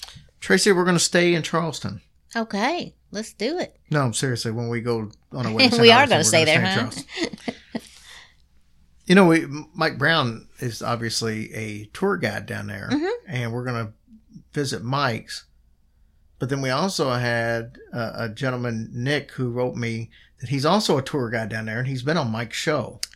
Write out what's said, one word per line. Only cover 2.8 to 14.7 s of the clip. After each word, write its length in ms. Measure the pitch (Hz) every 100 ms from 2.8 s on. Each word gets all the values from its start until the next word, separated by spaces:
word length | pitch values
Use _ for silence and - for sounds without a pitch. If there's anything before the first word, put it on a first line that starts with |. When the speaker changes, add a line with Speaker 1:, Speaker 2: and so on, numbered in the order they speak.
| - - _
Speaker 2:
let's 200 | 196 220
do 240 | - 226 349
it. 200 | - _ -
Speaker 1:
No, 220 | 151 131
seriously, 400 | 107 135 117 117
when 160 | 113 117
we 140 | 120
go 280 | 117 113 104 - _
on 140 | - 123
a 80 |
wedding 260 | 220 254 233
Speaker 2:
<laughs> 20 |
We 100 | 233
are 140 | 233 277
Speaker 1:
Charleston, 40 |
Speaker 2:
gonna 100 | 165
Speaker 1:
we're 40 |
Speaker 2:
stay 220 | 156 165 156
Speaker 1:
gonna 160 | 160 185 196 240
Speaker 2:
there, 60 |
Speaker 1:
stay 320 | - - 381
in 60 | 339
Speaker 2:
huh? 20 | - -
Speaker 1:
Charleston. 80 | -
Speaker 2:
<laughs> 60 | - 226 - - - - - _ _ _ _ _ _ _ -
Speaker 1:
You 60 |
know, 140 | 185 175
we, 180 | 165 139 147 151 165
Mike 240 | 160 117
Brown 480 | 143 165 123 113 - -
is 240 | 123 107
obviously 720 | 113 117 113 - 113 110 110
a 320 | 120 110 104 104
tour 240 | - 196 185
guide 300 | 110 107 104
down 180 | 107 101
there, 240 | 101 -
Speaker 2:
Mm-hmm. 160 | 285 349 480 320
Speaker 1:
and 260 | 131 117
we're 100 | 120
gonna 300 | 127 117 110 - _ - _ - _
visit 320 | 147 135